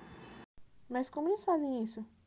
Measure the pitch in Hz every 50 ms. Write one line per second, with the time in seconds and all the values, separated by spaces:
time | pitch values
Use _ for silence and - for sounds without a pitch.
0 | - - - - - - - - - - _ - - - - - - - 247 247
1 | 254 - - 302 294 330 403 427 - - 349 320 294 277 262 247 220 220 - 226
2 | 220 - - - _